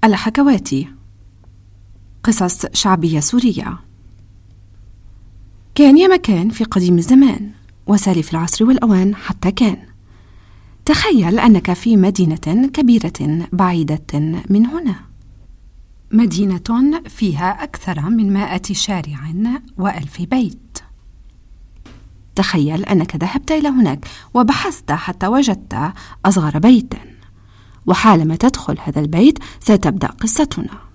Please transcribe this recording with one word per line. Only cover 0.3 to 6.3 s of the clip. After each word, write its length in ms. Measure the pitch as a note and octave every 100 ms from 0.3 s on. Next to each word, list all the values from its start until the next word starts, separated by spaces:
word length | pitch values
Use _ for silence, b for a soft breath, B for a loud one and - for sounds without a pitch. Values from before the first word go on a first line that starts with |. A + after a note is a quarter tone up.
| A3+ C#4+ A3+ - C3+ D#3 - - - - - - - - - - - - -
قصص 420 | - A3 F3+ - -
شعبية 460 | - G3+ F#3 E3 D#3+
سورية. 600 | - B3 B3 F3 - - - - - - - - - - - - - - - - - - - - - -
كان 220 | C#4+ C#4+
يا 100 | F#4
مكان 420 | F#4 F4+